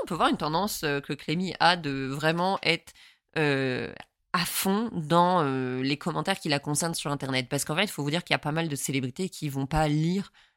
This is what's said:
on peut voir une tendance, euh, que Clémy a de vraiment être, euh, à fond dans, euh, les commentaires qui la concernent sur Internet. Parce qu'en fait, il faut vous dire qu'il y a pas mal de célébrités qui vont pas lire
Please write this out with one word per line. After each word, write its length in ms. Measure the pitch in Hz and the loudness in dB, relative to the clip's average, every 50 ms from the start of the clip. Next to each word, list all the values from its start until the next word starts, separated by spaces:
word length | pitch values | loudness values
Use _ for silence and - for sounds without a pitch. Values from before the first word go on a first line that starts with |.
on 40 | 440 | -4
peut 100 | - 180 | -2 0
voir 140 | 160 233 311 | 2 2 2
une 60 | 254 | 2
tendance, 460 | - 160 151 156 170 202 208 - - | 0 0 0 0 0 0 0 -2 -2
euh, 160 | - 147 143 143 | -2 0 0 -2
que 140 | - - | -2 -4
Clémy 420 | 147 - - - 156 180 190 180 - - | -8 -6 -4 -4 -2 -2 -2 -2 0 4
a 160 | 156 165 180 | 4 4 4
de 320 | 175 156 143 135 135 135 131 | 4 0 -4 -4 -2 -4 -4
vraiment 460 | 135 151 151 156 165 170 180 190 196 - - | -2 0 2 2 2 4 2 2 0 0 2
être, 280 | 160 165 160 - - - - - - _ _ _ _ - 160 | 0 0 0 -2 -12 -20 -20 -20 -20 _ _ _ _ -2 0
euh, 540 | 151 143 139 135 135 131 123 120 - - - - - _ _ _ _ _ | 2 2 2 2 0 0 -2 -4 -4 -6 -10 -14 -18 _ _ _ _ _
à 120 | - 180 175 | -2 -2 -2
fond 460 | - - - - 190 196 214 240 226 - | -2 -2 -2 0 2 2 2 0 -2 -4
dans, 500 | 175 151 147 165 175 175 180 185 175 147 | -4 0 4 6 6 6 6 6 4 2
euh, 360 | 135 131 131 127 127 127 127 | 2 2 0 0 -2 -2 -2
les 160 | 131 135 147 | 0 -2 -2
commentaires 440 | - - 175 156 156 156 190 190 - | -2 -2 -4 -2 -2 0 -2 -2 -2
qui 80 | - 170 | 0 -2
la 100 | 147 143 | -2 0
concernent 380 | - 151 147 - 170 170 160 | 0 -2 -2 0 0 -2 -2
sur 160 | - - 151 | -4 -4 -4
Internet. 360 | 143 139 143 135 131 131 127 - | -4 -4 -2 -2 -2 -2 -2 0
Parce 160 | 143 139 - | -2 -2 -2
qu'en 120 | - 151 | -2 0
fait, 80 | 175 208 | -2 -2
il 60 | 185 | -2
faut 120 | - - | -2 -4
vous 80 | 143 143 | -2 -2
dire 140 | 151 175 - | -2 -2 0
qu'il 100 | - 151 | 0 -2
y 0 | |
a 60 | 135 | 0
pas 100 | - 151 | 0 -2
mal 160 | 151 160 165 | -2 -2 -2
de 80 | 160 147 | -2 -4
célébrités 540 | 131 - - 131 139 135 123 - - 190 180 | -4 -4 -2 -2 -2 -2 -4 -4 -6 -6 -6
qui 200 | - - 151 147 | -6 -6 -6 -4
vont 180 | 135 135 139 | -4 -4 -2
pas 200 | 135 156 151 156 | 0 2 2 2
lire 460 | 151 147 151 156 170 185 202 - - _ - - _ _ | 4 2 2 2 2 0 0 -2 -6 _ -20 -20 _ _